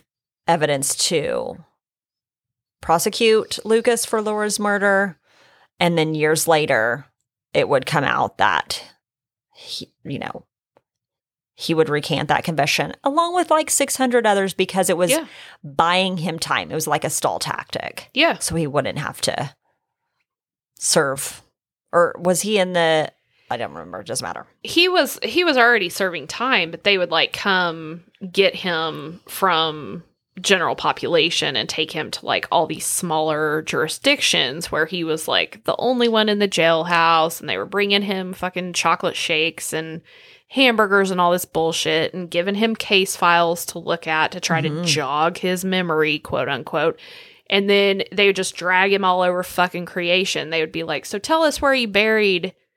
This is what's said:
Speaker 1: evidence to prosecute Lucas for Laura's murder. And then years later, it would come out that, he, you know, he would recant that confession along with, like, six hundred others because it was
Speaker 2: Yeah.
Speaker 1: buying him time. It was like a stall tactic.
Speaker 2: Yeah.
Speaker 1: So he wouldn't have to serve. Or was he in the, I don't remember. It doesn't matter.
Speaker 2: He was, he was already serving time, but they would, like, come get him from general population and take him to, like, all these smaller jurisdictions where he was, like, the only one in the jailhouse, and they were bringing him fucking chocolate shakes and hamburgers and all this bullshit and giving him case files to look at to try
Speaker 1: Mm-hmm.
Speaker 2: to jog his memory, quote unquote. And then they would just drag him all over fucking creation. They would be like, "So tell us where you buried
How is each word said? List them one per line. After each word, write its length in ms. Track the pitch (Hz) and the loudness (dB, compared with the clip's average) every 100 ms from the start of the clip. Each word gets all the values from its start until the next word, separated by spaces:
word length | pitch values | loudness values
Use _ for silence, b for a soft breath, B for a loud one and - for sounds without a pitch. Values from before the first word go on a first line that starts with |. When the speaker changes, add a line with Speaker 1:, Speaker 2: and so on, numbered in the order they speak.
| _ _ _ _ - | _ _ _ _ 0
Speaker 1:
evidence 480 | 165 151 254 269 - - | 2 2 0 -2 -2 0
to 480 | 165 - 120 113 - - _ _ _ _ _ _ _ _ _ _ - | 0 0 -4 -4 -10 -18 _ _ _ _ _ _ _ _ _ _ -8
prosecute 800 | - 165 214 - 226 220 - - - | 0 2 2 2 4 4 0 -6 0
Lucas 400 | 226 233 226 - | 2 4 0 0
for 160 | 220 | -2
Laura's 380 | 214 214 208 208 | -2 -2 -2 -2
murder. 600 | 208 202 202 196 196 - b b b b b - | 0 2 2 2 2 -4 b b b b b -2
And 180 | 175 170 | 0 2
then 180 | 156 156 | 0 2
years 320 | 151 156 165 | 2 2 4
later, 580 | 160 151 127 113 120 - _ _ _ _ | 2 4 2 0 -2 -8 _ _ _ _
it 140 | 147 127 | 0 2
would 180 | 135 131 | 2 2
come 180 | 160 | 0
out 340 | 139 - 113 - | 2 0 0 2
that, 460 | 101 85 - - - _ _ _ _ _ _ _ | 2 2 -2 -10 -12 _ _ _ _ _ _ _
he, 360 | - - - _ | -14 -14 -14 _
you 160 | - 175 | -10 -8
know, 260 | - - - _ _ _ _ _ _ _ _ _ _ - | -8 -12 -18 _ _ _ _ _ _ _ _ _ _ -12
he 180 | - | -2
would 160 | 160 156 | 0 2
recant 380 | 147 - 151 143 | 0 -2 -4 0
that 140 | 147 | 0
confession 500 | - 151 147 - 147 - | 0 0 0 0 -2 -4
along 300 | 277 294 339 | -2 0 0
with, 160 | 359 339 | 0 2
like, 220 | 311 311 | 2 2
six 240 | - 277 - | 0 0 0
hundred 320 | 262 240 220 | 2 2 4
others 260 | 202 190 | 2 0
because 360 | 170 185 190 180 | 0 -2 0 0
it 60 | 170 | 2
was 120 | 175 | 2
Speaker 2:
Yeah. 160 | 302 294 B B B | 0 -2 B B B
Speaker 1:
buying 540 | 147 139 165 180 185 180 | -8 0 2 2 0 -2
him 200 | 165 160 | -4 -4
time. 320 | 156 131 82 | -2 -2 -2
It 40 | 160 | -6
was 100 | 156 | -2
like 160 | 147 | -2
a 60 | 151 | -2
stall 300 | - 135 85 | -2 -2 -2
tactic. 680 | - - - - - - - | -6 -8 -8 -8 -8 -12 -8
Speaker 2:
Yeah. 240 | 254 320 208 | 0 0 0
Speaker 1:
So 180 | - 165 | -4 -2
he 120 | 151 | -2
wouldn't 320 | 139 120 143 | -2 -2 -4
have 220 | 147 - | -8 -6
to 340 | - - 135 _ _ _ _ _ _ _ _ _ _ _ _ - | -4 -4 -6 _ _ _ _ _ _ _ _ _ _ _ _ -8
serve. 640 | - 170 143 135 - - _ _ _ _ - | 0 2 2 -2 -8 -12 _ _ _ _ -2
Or 240 | 165 170 - | 2 2 2
was 220 | 175 180 | 0 0
he 180 | 202 214 | 2 0
in 140 | 185 | 2
the, 380 | 175 165 156 151 _ _ _ - | 2 4 2 0 _ _ _ -8
I 80 | 120 | -6
don't 140 | 104 | -6
remember. 300 | 73 82 87 | -10 -14 -12
It 60 | 85 | -8
doesn't 180 | - 85 | -8 -8
matter. 200 | - - _ | -10 -14 _
Speaker 2:
He 260 | 214 - 359 | -4 2 2
was, 320 | 359 285 - | 4 0 -2
he 200 | - 262 | -4 0
was 140 | 359 254 | 2 4
already 320 | 233 233 175 | 4 4 0
serving 380 | - 190 170 139 | -4 -4 -4 -10
time, 420 | - 247 233 165 | -6 0 0 0
but 140 | 165 | -2
they 140 | 202 196 | 0 2
would, 120 | 175 | 2
like, 220 | 160 147 | 0 0
come 680 | - 208 185 175 165 160 170 _ - 190 | -2 0 2 0 -4 -10 -14 _ -16 -6
get 220 | 180 190 | 2 2
him 680 | 185 190 165 160 151 147 175 - | 2 -4 -2 -4 -6 -12 -16 -14
from 760 | - 190 165 160 151 123 143 - _ _ - | -2 0 2 0 -4 -10 -14 -16 _ _ -6
general 360 | 180 190 156 - | 0 2 2 -2
population 800 | 156 - 117 170 165 - 147 131 | -2 -2 0 2 2 0 -2 -2
and 120 | - | -4
take 240 | - 160 | -4 -4
him 200 | 160 151 | -6 -8
to, 120 | - | -8
like, 220 | - 98 - | -2 -2 0
all 160 | 170 160 | 0 0
these 180 | 160 - | -4 -4
smaller 800 | - 175 156 156 151 156 156 | -4 -2 -2 0 0 0 -2
jurisdictions 1080 | 160 143 156 - 277 285 - 170 135 151 - | -2 -2 -2 -2 0 0 0 2 0 -2 -4
where 140 | 147 160 | -2 -2
he 180 | 185 | -2
was, 240 | 160 156 160 | -2 -4 0
like, 360 | 101 82 - | 0 0 -4
the 120 | - - | -4 -2
only 280 | 240 254 233 | 0 2 2
one 220 | 220 214 | 2 2
in 80 | 208 | 2
the 100 | 208 | 0
jailhouse, 920 | 196 165 165 165 175 165 165 160 - | 2 2 2 2 2 4 4 2 -2
and 100 | - | -6
they 80 | 95 | -6
were 80 | 101 | -4
bringing 380 | 196 202 202 | -2 0 0
him 300 | 202 190 185 | 0 -4 -6
fucking 400 | 180 185 180 180 | -6 -6 -6 -6
chocolate 420 | 170 170 165 170 - | -2 0 0 -2 -4
shakes 580 | - 160 160 160 - | -2 0 -2 -4 -8
and 280 | 156 160 160 B B B B B | -6 -8 -12 B B B B B
hamburgers 640 | - 262 220 208 196 190 | 2 4 4 4 4 2
and 80 | 180 | 2
all 120 | 175 | 4
this 120 | 180 | 2
bullshit 680 | - 160 165 170 160 156 156 | 0 -2 0 0 0 0 0
and 180 | 185 175 | -4 -4
giving 240 | 170 185 202 | -2 0 0
him 180 | 226 | 0
case 440 | 220 - 202 185 - | 0 0 2 2 2
files 480 | 175 170 170 175 - | 4 4 4 0 -6
to 140 | 175 | -8
look 280 | 165 170 165 | -4 -4 -2
at 240 | 156 156 | 0 0
to 80 | 185 | -2
try 220 | - 165 | -2 0
Speaker 1:
Mm-hmm. 220 | 156 151 | -2 -2
Speaker 2:
to 40 | 175 | -2
jog 500 | 151 135 147 165 180 | -2 0 0 0 0
his 280 | 185 180 185 | -4 -2 -2
memory, 540 | 185 175 156 156 147 | -2 0 2 2 0
quote 280 | - - 131 | -4 -4 -2
unquote. 500 | 131 151 160 160 160 B B B B B | -4 -4 0 0 -2 B B B B B
And 200 | 196 196 | 0 4
then 340 | 202 202 196 - | 4 4 0 -2
they 140 | 190 202 | 2 2
would 80 | 190 | 2
just 180 | 185 - | -2 -4
drag 380 | 175 185 196 | 0 2 4
him 100 | 196 | 2
all 180 | 185 180 | 2 2
over 220 | 180 180 | 2 0
fucking 440 | 180 - 180 175 175 | -2 0 0 -2 -8
creation. 600 | 185 175 185 190 151 147 | -4 0 0 0 -4 -2
They 120 | 165 | -2
would 100 | 156 | -2
be 120 | 160 | -4
like, 220 | 165 147 - | -4 -6 -6
"So 140 | 208 | -8
tell 240 | - 320 | 0 2
us 180 | 311 285 | 2 2
where 120 | 277 | 0
you 140 | 269 233 | 2 2
buried 640 | 196 220 220 208 180 180 - _ | 2 2 4 2 0 -2 -10 _